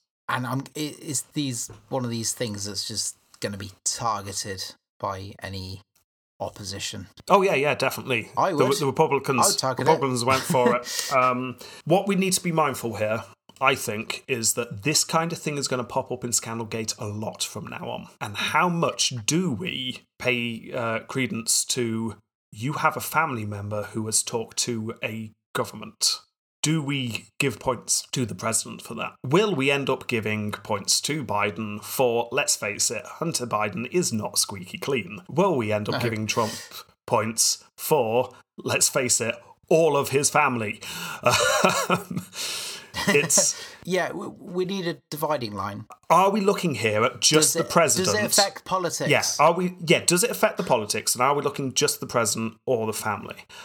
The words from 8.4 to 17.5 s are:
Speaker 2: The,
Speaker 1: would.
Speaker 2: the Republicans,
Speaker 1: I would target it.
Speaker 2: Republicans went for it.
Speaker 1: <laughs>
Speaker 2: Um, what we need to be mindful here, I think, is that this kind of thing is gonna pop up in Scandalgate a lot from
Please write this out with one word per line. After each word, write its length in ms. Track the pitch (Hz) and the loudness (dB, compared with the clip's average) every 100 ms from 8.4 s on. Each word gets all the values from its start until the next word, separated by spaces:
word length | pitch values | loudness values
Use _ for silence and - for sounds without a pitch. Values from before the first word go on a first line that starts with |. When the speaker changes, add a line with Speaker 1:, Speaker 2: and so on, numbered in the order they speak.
| 165 | 0
Speaker 2:
The, 140 | 151 127 | 4 2
Speaker 1:
would. 120 | 139 | 2
Speaker 2:
the 60 | 143 | 0
Republicans, 560 | 127 160 139 - 131 | 2 2 2 2 4
Speaker 1:
I 40 | 147 | 4
would 80 | - | 4
target 300 | 135 127 131 | 0 0 4
it. 40 | |
Speaker 2:
Republicans 340 | 160 135 127 117 | 4 2 0 2
went 180 | 131 | 2
for 320 | - 143 120 120 | 2 4 4 2
it. 360 | - - - | -2 -6 0
Speaker 1:
<laughs> 40 | 135 | 4
Speaker 2:
Um, 420 | 127 123 127 123 - - - | 4 2 -4 -10 -14 -8 2
what 220 | 180 196 | 4 4
we 80 | 190 | 2
need 180 | 190 | 2
to 80 | 185 | 0
be 80 | 175 | 0
mindful 440 | 160 147 120 120 104 | 2 2 0 -4 -2
here, 260 | 107 110 - - _ - | 0 -2 -4 -18 _ 0
I 140 | 135 139 | 2 2
think, 480 | - 107 113 - - | 0 -4 -6 -8 -4
is 260 | 123 113 - | -2 0 0
that 280 | 117 110 | -2 -4
this 200 | 147 156 | 0 0
kind 280 | - 165 165 | 2 0 0
of 80 | 165 | -4
thing 180 | - 143 | -6 -4
is 100 | 135 | -2
gonna 160 | 127 | -2
pop 280 | 117 - 127 | -2 -4 -4
up 120 | 123 | -4
in 80 | 123 | -2
Scandalgate 600 | 117 117 117 113 113 110 - | -2 -2 -6 -6 -6 -6 -6
a 60 | 107 | -6
lot 380 | 104 107 - | -6 -6 -6
from 240 | - | -6